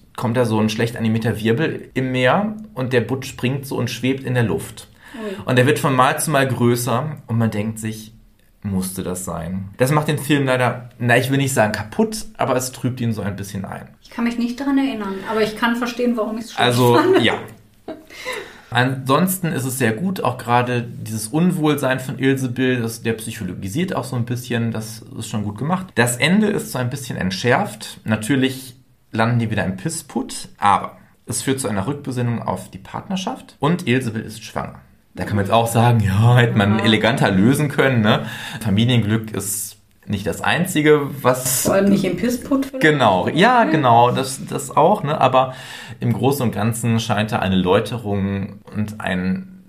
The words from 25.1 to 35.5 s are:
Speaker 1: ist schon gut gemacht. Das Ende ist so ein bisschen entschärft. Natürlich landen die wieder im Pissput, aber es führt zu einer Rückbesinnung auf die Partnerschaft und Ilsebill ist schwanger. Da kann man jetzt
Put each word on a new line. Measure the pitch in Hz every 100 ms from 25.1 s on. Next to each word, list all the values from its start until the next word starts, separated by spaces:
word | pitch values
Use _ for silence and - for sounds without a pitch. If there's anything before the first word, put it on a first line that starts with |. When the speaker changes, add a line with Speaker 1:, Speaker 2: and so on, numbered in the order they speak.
| -
Speaker 1:
ist | 113
schon | 113
gut | 101 107
gemacht. | 139 185 185
Das | - 120 123
Ende | 147 196 214
ist | - -
so | 131
ein | 123
bisschen | - - -
entschärft. | 92 95 120 139 208 - - -
Natürlich | - 107 - 139 131 127 - - _ _ _
landen | 110 117 120
die | 113
wieder | 98
im | 87 95
Pissput, | 165 165 - - - - - -
aber | 101 92 - - - _ -
es | 120
führt | - 135
zu | -
einer | 101 92
Rückbesinnung | 143 - 123 120 117
auf | - 92 -
die | -
Partnerschaft | - - - 185 - 269 - -
und | 143 175 -
Ilsebill | 127 123 110
ist | - -
schwanger. | - - - - - _ _
Da | - 90
kann | 107
man |
jetzt | 98